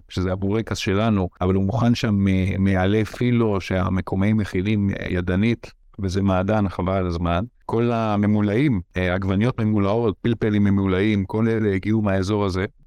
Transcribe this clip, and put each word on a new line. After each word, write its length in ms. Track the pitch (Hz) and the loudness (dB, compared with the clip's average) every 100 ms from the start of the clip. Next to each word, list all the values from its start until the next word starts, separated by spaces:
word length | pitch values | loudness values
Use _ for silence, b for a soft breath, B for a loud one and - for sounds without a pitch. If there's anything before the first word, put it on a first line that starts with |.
| - | -4
שזה 240 | - 92 | -4 -4
הבורקס 440 | 92 98 107 107 98 | -2 -2 -2 -4 -4
שלנו, 520 | - 95 113 104 90 - | -2 0 2 0 -2 -2
אבל 140 | 92 | 0
הוא 100 | 95 | 2
מוכן 300 | 95 120 120 | 0 2 2
שם 200 | 117 117 101 | 2 0 2
מ-, 460 | 98 95 92 95 | 2 2 0 0
מעלי 400 | 95 95 92 107 | 2 2 2 2
פילו, 560 | 107 - 123 120 113 101 | -2 -2 0 2 2 0
שהמקומיים 760 | - 95 92 92 - 95 98 110 | -2 -2 0 -2 -2 -2 0 0
מכינים 540 | 101 95 95 107 98 92 92 | 0 -2 0 0 0 -2 -4
ידנית, 640 | 90 90 92 110 113 - - _ - | -4 0 0 0 -2 -6 -20 _ -8
וזה 240 | 95 90 | -4 0
מעדן, 460 | 98 92 95 107 101 | 2 2 2 0 0
חבל 240 | - 90 | -2 -2
על 140 | 95 90 | 0 -2
הזמן. 380 | 82 85 85 117 - - | -2 -2 -2 -4 -10 -4
כל 260 | 113 120 | -2 0
הממולאים, 880 | 117 113 104 104 107 104 104 151 104 87 - | 0 0 0 2 2 2 2 0 0 -4 -4
אה, 180 | 92 | -2
עגבניות 460 | 90 95 95 117 - | 0 0 0 0 0
ממולאות, 540 | 110 107 98 110 117 95 | 0 0 0 0 0 -2
פלפלים 420 | 120 117 113 104 | -2 -2 0 2
ממולאים, 600 | 101 98 98 104 107 104 | 2 2 2 2 2 0
כל 240 | 95 107 113 | -2 -2 0
אלה 260 | 113 107 | 0 0
הגיעו 280 | 95 92 110 | 0 0 0
מהאזור 420 | 104 95 95 104 | 0 0 0 0
הזה. 200 | 101 90 101 - | 0 -2 -4 -8